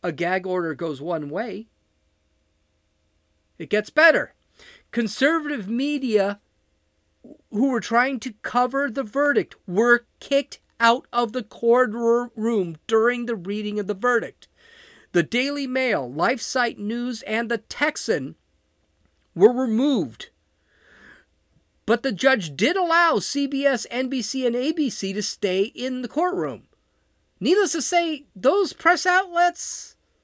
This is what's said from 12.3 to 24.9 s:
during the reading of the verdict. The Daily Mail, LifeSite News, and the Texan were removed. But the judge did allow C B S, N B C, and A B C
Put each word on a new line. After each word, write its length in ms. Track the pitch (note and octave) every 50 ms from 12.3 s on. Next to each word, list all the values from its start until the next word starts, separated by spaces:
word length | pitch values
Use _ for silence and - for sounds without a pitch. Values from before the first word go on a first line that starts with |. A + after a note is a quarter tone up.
| - A3+ G#3+ A#3 A#3 G#3+ F3+ E3+ D#3+ - _
during 400 | - A3+ A3 A3 A#3+ B3 A#3+ A#3+
the 100 | A3+ A#3
reading 440 | F#3+ E3+ F#3+ G#3 G#3+ G#3 G#3 G#3 G#3
of 80 | G3 F#3
the 60 | G3+
verdict. 520 | F#3+ G#3+ B3 B3 A3+ F3 B2+ - _ - - _ _ _ - - - - - - - _ _ -
The 100 | F3 E3
Daily 440 | - - B3 C4 C#4 C#4+ C#4+ C#4
Mail, 440 | B3+ B3+ C4 C4 B3 G#3 D3+ C3 B2
LifeSite 680 | C3 D3+ E3+ G#3 C#4 A#3+ - - - C4+ A#3+ A#3 - -
News, 420 | G3+ G#3 A#3 A#3+ A#3+ B3+ A#3+ A3 -
and 280 | - G#3+ A3+ A#3+ G#3+
the 80 | A#3 G#3+
Texan 760 | - - - - C#4+ D#4 D4+ - - - F3 D3 C3 D3 D#3+ _ _ _ _ _ _ _ _ _ _ _ _ _ _ _ _ _ _ _ -
were 180 | E3 F#3 A3+ B3
removed. 800 | B3 C4 A#3 G#3+ A3+ C4+ D4+ C#4 G#3+ D#3 A#2+ - - - - _ _ _ _ _ _ _ _ _ _ _ _ _ - - - - - _ _ _ _ _ _ _ _ _ _ _ _ _
But 180 | - A3+ A3+ -
the 100 | C4+ G#3
judge 440 | E3+ - C4+ C4 A3+ F3 D#3 C#3
did 200 | C#3 G3 C#4+ F4+
allow 420 | G4 F4+ E4 E4 E4+ F4 E4 D4 G#3
C 280 | - - - C#4+ C#4+
B 200 | C4+ C#4 C4+ C#4
S, 200 | C#4 C4+ A#3 - -
N 180 | - B3 C4 B3
B 140 | C4+ C4 G#3
C, 240 | - - C4 B3+
and 100 | A#3+ A#3
A 160 | B3 B3+ D#4 E4
B 160 | F4 D4
C 240 | B3+